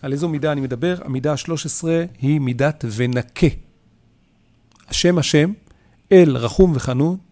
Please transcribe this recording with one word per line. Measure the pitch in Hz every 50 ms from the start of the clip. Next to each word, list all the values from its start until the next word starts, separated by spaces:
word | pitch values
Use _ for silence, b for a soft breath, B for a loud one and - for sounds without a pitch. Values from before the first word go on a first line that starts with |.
| -
על | 139 135
איזו | 143 165 170
מידה | 156 147 135 156 147
אני | 143
מדבר? | 135 131 127 117 135 175 180 175 -
המידה | - 131 131 127 151 151
השלוש | 135 - - 165 151 -
עשרה | 156 - - - 165 165 165 170 175 - -
היא | 127 135 151 156
מידת | 139 127 123 120 135 147 151 - - 120 104
ונקה. | 107 123 123 123 123 120 - _ - - 151 - - - - _ _ _ _ _ _ _ _ _ _ _ _ _ _ _ _ _ _ _ _ _ _ _ -
השם, | - - - 175 175 170
השם, | 143 - - 151 147 175 208 - _ b b b b b b b b _ 196
אל | 185 175 156 135
רחום | 123 117 117 - - 190 180 160
וחנון | 131 - - 127 123 139 160 180 190 - _